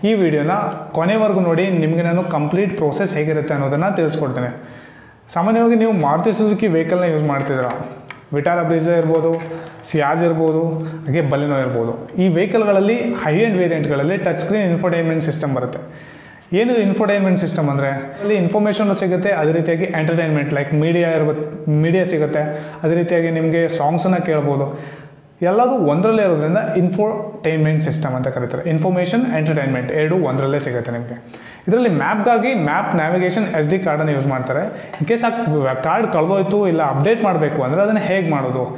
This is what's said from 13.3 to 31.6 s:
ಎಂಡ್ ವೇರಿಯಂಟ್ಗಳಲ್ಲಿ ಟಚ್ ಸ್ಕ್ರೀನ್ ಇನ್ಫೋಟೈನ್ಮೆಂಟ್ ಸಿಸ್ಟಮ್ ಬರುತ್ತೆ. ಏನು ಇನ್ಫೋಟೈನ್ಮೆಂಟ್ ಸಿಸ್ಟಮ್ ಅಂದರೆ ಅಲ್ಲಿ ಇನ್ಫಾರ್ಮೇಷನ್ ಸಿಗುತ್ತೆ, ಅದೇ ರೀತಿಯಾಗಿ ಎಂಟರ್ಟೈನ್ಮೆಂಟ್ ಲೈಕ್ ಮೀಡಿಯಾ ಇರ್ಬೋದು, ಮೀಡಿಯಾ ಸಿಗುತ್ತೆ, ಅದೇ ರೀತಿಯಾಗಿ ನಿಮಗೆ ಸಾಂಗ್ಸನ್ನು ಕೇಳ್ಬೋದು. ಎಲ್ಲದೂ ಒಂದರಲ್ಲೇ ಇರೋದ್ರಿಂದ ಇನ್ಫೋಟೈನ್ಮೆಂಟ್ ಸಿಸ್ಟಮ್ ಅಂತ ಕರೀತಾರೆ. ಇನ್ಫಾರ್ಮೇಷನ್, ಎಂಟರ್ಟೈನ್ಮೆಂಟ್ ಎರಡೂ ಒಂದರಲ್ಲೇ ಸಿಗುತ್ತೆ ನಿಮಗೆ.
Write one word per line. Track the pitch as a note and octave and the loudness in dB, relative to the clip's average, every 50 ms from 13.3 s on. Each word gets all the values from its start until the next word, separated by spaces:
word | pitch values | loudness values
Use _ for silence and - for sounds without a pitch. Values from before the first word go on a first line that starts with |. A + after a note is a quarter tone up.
| D3+ F#3 A3+ | 2 2 2
ಎಂಡ್ | A#3 G3+ F#3 | 2 2 2
ವೇರಿಯಂಟ್ಗಳಲ್ಲಿ | F3+ E3+ E3 D#3 D3 C#3 D3 C#3 C#3 D#3 F#3+ G3 - | 0 0 0 0 0 -2 0 0 0 0 -2 0 -2
ಟಚ್ | F3+ E3 - | -2 -2 -2
ಸ್ಕ್ರೀನ್ | - - G3 G#3+ G3+ F3+ | -2 -2 0 0 2 0
ಇನ್ಫೋಟೈನ್ಮೆಂಟ್ | F3 F#3+ F#3 F3+ E3 E3+ E3 E3 D#3+ D#3+ D#3 D#3+ | 0 0 0 0 0 0 0 0 0 0 -2 -2
ಸಿಸ್ಟಮ್ | - - D#3+ C#3+ C3+ B2+ | -4 -4 -4 -2 -2 -2
ಬರುತ್ತೆ. | B2+ B2 - - - - - - - - - - - - - - - - F3 F#3 | -2 -4 -6 -10 -12 -14 -18 -18 -20 -20 -20 -20 -20 -20 -20 -20 -10 -2 0 0
ಏನು | A3 B3 B3 A#3 G#3 | 2 2 2 2 2
ಇನ್ಫೋಟೈನ್ಮೆಂಟ್ | G3 F#3 - A3 G3+ G3+ G3+ F#3+ F#3+ F#3 - F3+ | 2 2 2 2 2 2 2 2 2 2 2 0
ಸಿಸ್ಟಮ್ | D3+ - - D#3 C#3+ C#3 | -2 0 0 0 0 0
ಅಂದರೆ | C3+ C#3 C#3 C#3 C#3 C3+ - - - | 0 0 -2 -2 -4 -8 -10 -10 -6
ಅಲ್ಲಿ | G3+ G3+ G#3+ G3 | -2 0 2 2
ಇನ್ಫಾರ್ಮೇಷನ್ | F3 F3 - G#3+ G#3 G#3+ G3 G3+ G#3+ G3+ G3 G3 G3 | 2 2 2 2 2 2 2 2 2 0 0 0 0
ಸಿಗುತ್ತೆ, | F3+ F3+ F3+ F#3 G3+ G3 D#3+ | 0 0 0 0 0 0 2
ಅದೇ | D3+ D3+ D#3+ E3+ | 2 2 2 2
ರೀತಿಯಾಗಿ | D3+ D#3+ E3 D#3+ F3 - F3+ D#3+ | 0 0 0 0 -2 -2 -2 -2
ಎಂಟರ್ಟೈನ್ಮೆಂಟ್ | D#3 D#3 E3 E3 E3 D#3+ D#3 D3+ C#3 C#3+ D#3 C#3 | 0 0 0 0 0 0 0 0 0 0 -2 -2
ಲೈಕ್ | D3 - D3+ D3+ D3+ | -2 0 0 0 2
ಮೀಡಿಯಾ | E3 E3+ F3 E3+ E3 D#3+ D#3 | 2 2 2 2 2 2 2
ಇರ್ಬೋದು, | D3+ D3+ D3+ D3+ - - - - - - D3+ D3+ D#3 | 2 0 0 -2 -4 -8 -8 -6 -2 0 2 2 2
ಮೀಡಿಯಾ | E3+ E3+ F#3+ F3+ F3+ E3+ | 4 2 2 2 2 2
ಸಿಗುತ್ತೆ, | D#3 D3+ C#3 D3+ D3+ D3+ D3+ - - - - - - | 0 0 0 0 -2 -2 -2 -4 -8 -10 -12 -12 -4
ಅದೇ | - D#3+ E3+ F3 | -2 0 2 2
ರೀತಿಯಾಗಿ | E3+ E3+ F3 E3+ E3 E3 D#3+ E3 | 2 2 2 2 2 0 0 0
ನಿಮಗೆ | D#3+ D#3+ D#3 E3 E3+ D#3+ E3 D#3+ | 0 0 2 2 0 0 0 0
ಸಾಂಗ್ಸನ್ನು | C#3+ D3 E3 E3+ D#3 F#3+ F#3 F3+ - E3 | 0 0 0 0 2 2 0 0 0 0
ಕೇಳ್ಬೋದು. | D#3 D3+ C#3 C#3+ C#3 C3+ C#3 - - - - - - - - - - - - - - - F3 F3 | 0 0 2 0 0 0 -2 -4 -6 -10 -12 -14 -16 -18 -20 -20 -20 -20 -20 -20 -8 -2 0 2
ಎಲ್ಲದೂ | F#3+ A3 B3 B3+ C4+ B3 F3+ C#3+ | 2 4 2 2 2 2 2 2
ಒಂದರಲ್ಲೇ | D3 E3+ F#3 A3 A3+ A3 G#3 | 2 2 2 2 2 4 4
ಇರೋದ್ರಿಂದ | F#3 E3+ D3+ D3+ D#3+ F3 G#3 A3+ - - F#3 | 2 2 2 2 0 0 0 0 0 0 2
ಇನ್ಫೋಟೈನ್ಮೆಂಟ್ | F3 F3+ - G#3+ G#3 G#3+ G#3+ - - - - - - D#3+ D#3+ D#3 D#3 D#3 D#3 D#3 D#3 | 2 2 2 0 0 0 -2 -4 -8 -8 -10 -4 -2 -2 0 2 2 2 2 2 0
ಸಿಸ್ಟಮ್ | D3 B2 - - C#3 B2+ B2+ | 0 -2 -2 -2 -2 -2 -2
ಅಂತ | B2+ C3+ C3 | -2 -2 -2
ಕರೀತಾರೆ. | C3 B2 A2+ - B2+ - E3+ | -2 -4 -4 -4 -4 -2 -2
ಇನ್ಫಾರ್ಮೇಷನ್, | D#3 D#3 E3 F#3 F3+ F3+ F3+ F3+ E3 D#3+ B2+ B3 A3+ D#3 | 0 0 0 0 0 0 0 0 0 0 0 0 0 0
ಎಂಟರ್ಟೈನ್ಮೆಂಟ್ | D#3 D#3 D#3 D3+ C#3 C3+ C3 B2+ B2 B2+ D3 D#3 | 0 0 0 0 0 -2 -2 -2 -2 -2 0 0
ಎರಡೂ | D3+ D#3 F3 F#3 E3 C3+ | 0 2 2 0 0 0
ಒಂದರಲ್ಲೇ | B2+ C3+ C3+ C3+ C#3 C#3+ C#3 | 0 0 0 0 0 -2 -2
ಸಿಗುತ್ತೆ | C#3 B2 A#2+ A2 A#2 A#2 | -2 -4 -4 -4 -4 -6
ನಿಮಗೆ. | A#2 A#2+ A#2+ A#2+ - - - - - - - - - | -6 -8 -10 -12 -14 -14 -18 -20 -18 -20 -20 -20 -8